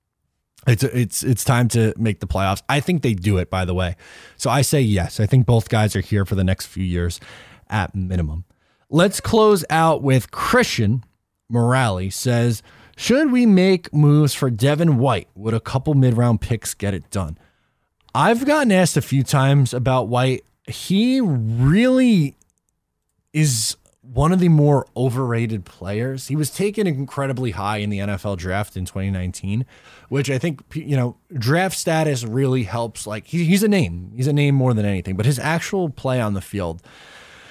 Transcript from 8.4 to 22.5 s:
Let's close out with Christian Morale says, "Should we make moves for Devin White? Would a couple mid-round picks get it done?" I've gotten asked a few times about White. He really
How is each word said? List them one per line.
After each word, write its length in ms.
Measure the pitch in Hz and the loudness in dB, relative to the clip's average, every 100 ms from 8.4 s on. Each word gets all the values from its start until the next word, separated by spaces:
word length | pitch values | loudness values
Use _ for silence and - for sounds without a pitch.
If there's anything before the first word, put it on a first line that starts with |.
| - _ _ _ - | -12 _ _ _ -2
Let's 320 | 151 190 202 | 2 2 0
close 440 | - 233 214 202 151 | 0 4 4 4 2
out 320 | 160 165 156 | 2 2 2
with 300 | 135 131 - | 2 0 0
Christian 720 | - - 247 240 - 104 123 - _ _ _ - | -6 0 2 2 0 0 0 -4 _ _ _ -6
Morale 600 | 120 120 127 120 92 95 | 0 2 2 0 -2 -6
says, 500 | - 127 120 120 113 - - - - | -4 0 2 0 -2 -8 -20 -20 -6
"Should 340 | - 247 311 | 0 2 4
we 160 | 247 240 | 4 6
make 480 | 185 190 185 - | 6 6 2 0
moves 400 | 151 147 147 147 | 2 6 6 4
for 160 | - 135 | 2 -2
Devin 480 | 110 135 147 170 127 | 0 0 2 2 2
White? 300 | 120 104 - - | 2 0 -6 -10
Would 180 | 107 | -4
a 60 | 110 | -4
couple 340 | - 135 156 | -4 -4 0
mid-round 460 | 143 127 113 120 113 | 2 4 4 2 0
picks 340 | - 113 - | -2 -6 -6
get 180 | - 101 | -6 -6
it 160 | 95 - | -6 -6
done?" 280 | 101 82 78 _ _ _ _ _ _ _ - | -6 -6 -10 _ _ _ _ _ _ _ 0
I've 280 | 165 233 | 2 2
gotten 280 | 269 302 262 | 2 2 2
asked 240 | 185 175 156 | 4 2 0
a 60 | |
few 200 | - 135 | 0 0
times 500 | 127 143 135 143 127 | 0 2 2 4 2
about 360 | 123 123 131 117 | 0 0 0 0
White. 360 | 120 131 127 - _ - | 0 0 -2 -8 _ -16
He 540 | - - 190 240 262 | -10 -2 0 2 2
really 1120 | 220 131 110 113 131 185 247 254 254 202 143 - _ | 0 0 -2 0 2 4 4 4 4 4 2 -4 _